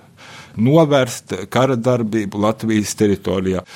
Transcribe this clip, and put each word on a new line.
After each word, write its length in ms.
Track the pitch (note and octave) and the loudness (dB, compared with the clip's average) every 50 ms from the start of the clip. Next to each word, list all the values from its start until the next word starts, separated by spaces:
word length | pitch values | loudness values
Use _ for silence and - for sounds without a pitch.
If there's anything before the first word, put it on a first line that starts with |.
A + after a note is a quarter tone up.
| - _ _ - - - - - - - - | -20 _ _ -20 -20 -20 -20 -20 -20 -14 -4
novērst 800 | - A2 B2+ D3 E3 D#3+ C#3+ C#3+ C#3 B2+ B2 A#2+ - - - G2+ F#2 G2 | 0 2 4 4 4 4 4 4 2 0 0 -4 -10 -12 -10 -10 -10 -8
kara 300 | - - A#2+ C3 C3 C3+ | -4 0 0 2 2 0
darbību 640 | A#2 A2+ B2+ B2 A#2+ A#2 G#2+ G#2+ A2+ G#2 F#2+ - G#2 | 0 0 0 0 0 0 -2 -2 -4 -4 -4 -4 -2
Latvijas 540 | G2+ G#2+ A2 - - A2 A2 G#2+ G2+ - - | 0 0 0 -2 -2 -2 0 0 -2 -2 -2
teritorijā. 680 | - A2 G#2 G2 - - F#2 F#2 F#2+ F#2 F#2+ F#2 F2+ - - - | 0 2 2 2 0 -2 -4 -4 -2 -2 -2 -4 -4 -6 -10 -16